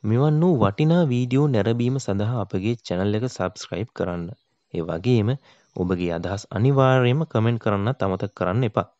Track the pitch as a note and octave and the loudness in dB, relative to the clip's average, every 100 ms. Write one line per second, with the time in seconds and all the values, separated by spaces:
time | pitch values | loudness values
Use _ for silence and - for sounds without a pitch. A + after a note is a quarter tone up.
0 | G#2+ A#2 D3 D3+ F3 D3+ G2+ G#2 D#3 E3+ | 0 2 2 4 2 4 2 2 2 4
1 | D#3+ B2 B2 C3 D3 A#2+ G2+ A#2 A#2+ C3 | 4 2 0 2 2 2 2 0 0 -2
2 | - G2 G#2 B2 G2 F#2+ G2+ A#2 - F2+ | -2 -2 -2 -2 -4 -4 -2 -4 -4 -2
3 | G2 G#2+ B2 - F#2 - - F2+ A#2 - | 0 0 -4 -4 -6 -6 -10 -8 -8 -6
4 | F#2 F2 E2+ A2 _ _ _ F2 E2 E2 | -4 -4 -8 -12 _ _ _ -8 -6 -4
5 | G2 B2 G#2 C#3 _ _ _ - F2+ F2+ | 0 2 2 -2 _ _ _ -6 -2 -2
6 | F2 E2+ F2 G2 - - A#2+ C#3 C3 C3 | -2 -4 -4 -6 -6 0 2 4 4 4
7 | B2 C3 D#3+ A#2 A2 A#2 A2+ G2+ G2+ C3+ | 2 0 -2 0 0 0 -2 0 -2 -2
8 | G2 F#2 G2+ - F2+ G#2 B2 G#2+ F2 _ | -2 -2 -6 -4 -2 0 0 -2 -4 _